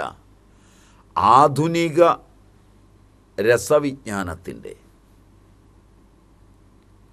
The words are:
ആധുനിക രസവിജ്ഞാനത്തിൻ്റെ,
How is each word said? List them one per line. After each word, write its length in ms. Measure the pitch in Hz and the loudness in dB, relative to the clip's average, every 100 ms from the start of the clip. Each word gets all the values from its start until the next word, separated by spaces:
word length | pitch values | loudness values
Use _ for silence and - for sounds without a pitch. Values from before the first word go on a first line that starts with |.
| 69 - _ _ _ _ _ _ _ _ _ - 101 127 | -10 -14 _ _ _ _ _ _ _ _ _ 0 4 6
ആധുനിക 640 | 147 139 165 170 165 151 170 - - _ _ _ _ _ _ _ _ _ _ - 110 | 4 0 -2 -2 -2 2 2 0 -10 _ _ _ _ _ _ _ _ _ _ -4 -2
രസവിജ്ഞാനത്തിൻ്റെ, 1300 | 117 - 151 143 135 110 101 87 82 - 58 50 - _ _ _ _ _ _ _ _ _ _ _ _ _ _ _ _ _ _ _ _ _ _ _ | -2 0 -2 -2 -8 -8 -8 -8 -10 -14 -18 -20 -20 _ _ _ _ _ _ _ _ _ _ _ _ _ _ _ _ _ _ _ _ _ _ _